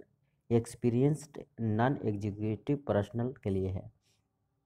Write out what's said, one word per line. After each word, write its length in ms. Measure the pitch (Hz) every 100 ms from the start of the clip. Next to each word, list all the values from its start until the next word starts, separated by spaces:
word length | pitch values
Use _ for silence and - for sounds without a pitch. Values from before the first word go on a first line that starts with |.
| - _ _ _ -
experienced 920 | 117 117 - 120 120 139 151 - - - -
non-executive 1160 | 113 107 123 143 113 101 107 101 107 107 - 143 -
personnel 480 | 104 101 117 123 127
के 120 | 104
लिए 180 | 95 95
है, 240 | 92 - - _ _ _ _ _ _